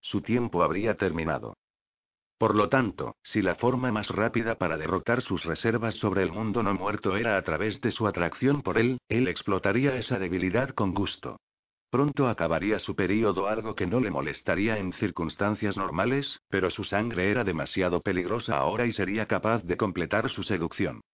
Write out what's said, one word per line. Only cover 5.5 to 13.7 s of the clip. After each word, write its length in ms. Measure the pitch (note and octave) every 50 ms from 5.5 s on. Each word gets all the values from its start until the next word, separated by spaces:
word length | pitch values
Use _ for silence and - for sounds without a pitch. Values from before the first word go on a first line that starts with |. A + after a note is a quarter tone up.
| D#2+ - - A2+ A2 A2 A2+ A2+ G#2
sobre 260 | - - G2+ F#2 G2
el 100 | F#2 E2
mundo 300 | F2 G#2 A2+ G#2+ G2 A#2+
no 120 | G#2+ G2 G2+
muerto 420 | F2+ F#2 G#2 G#2 - - G2 F#2
era 180 | G#2+ A#2+ A2+ G2+
a 60 | F#2
través 400 | F2 F2 D#2+ D2+ G#2 A2 G2 -
de 100 | - A2
su 140 | - - A2
atracción 560 | G2+ F2 E2+ F2 E2 - - A#2 C3+ C#3+ C#3+
por 160 | - F#2+ F2
él, 220 | A#2 A#2 B2+ C3 - - -
él 180 | G#2+ A#2 B2+
explotaría 680 | F2+ F2 - - G#2 G2 F#2 - G2 G2+ B2 C#3 C#3+ C3
esa 220 | B2 A2 - B2+ F#2+
debilidad 500 | F#2+ E2+ F2+ F2 F2+ F#2 F2+ A#2+ C3+ C3+
con 240 | - - G#2 F#2+ F2
gusto. 460 | G2 F#2+ - - - - - - - _ _ _ _ _ _ _ _ _ _
Pronto 380 | - B2+ C#3+ D3 - - C3+
acabaría 520 | A#2+ G#2+ - E2 D#2+ E2 D#2 F2+ G#2+ G#2+ F#2
su 160 | - - F#2+
periodo, 520 | - F#2+ F2+ G#2 A2 A2+ G#2 F2+ F#2 G2
algo 260 | G#2 A2 A2+ G#2+ A2